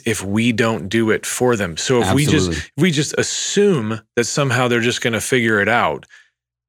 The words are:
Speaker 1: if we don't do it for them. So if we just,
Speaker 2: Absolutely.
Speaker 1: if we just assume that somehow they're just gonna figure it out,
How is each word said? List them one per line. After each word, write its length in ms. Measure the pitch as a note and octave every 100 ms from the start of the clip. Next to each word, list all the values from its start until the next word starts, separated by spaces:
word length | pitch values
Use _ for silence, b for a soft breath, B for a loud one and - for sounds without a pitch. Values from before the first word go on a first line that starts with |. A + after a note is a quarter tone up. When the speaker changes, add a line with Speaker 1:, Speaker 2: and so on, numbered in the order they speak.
Speaker 1:
if 180 | - G#2
we 300 | F#2+ G#2+ A#2+
don't 380 | A2+ A#2 A2 F#2
do 200 | A2+ A2
it 140 | G2+
for 320 | - - B2+ A#2
them. 220 | F#2+ D#2+
So 240 | - B2
if 100 | F#2+
we 120 | B2+
just, 240 | D3 - F#2
Speaker 2:
Absolutely. 140 | D#2+ B -
Speaker 1:
if 60 |
we 80 | F3+
just 240 | C#3+ C#3 -
assume 840 | A#2 - - G3 G3+ D#3+ G#2+ A2 - -
that 80 |
somehow 440 | A2+ - C#3 B2 B2+
they're 120 | A#2+
just 200 | A#2 A#2+
gonna 220 | B2+ A2
figure 360 | - C3 A2+ A2
it 100 | G2+
out, 340 | A#2+ F#2 C2+ - b b b _ _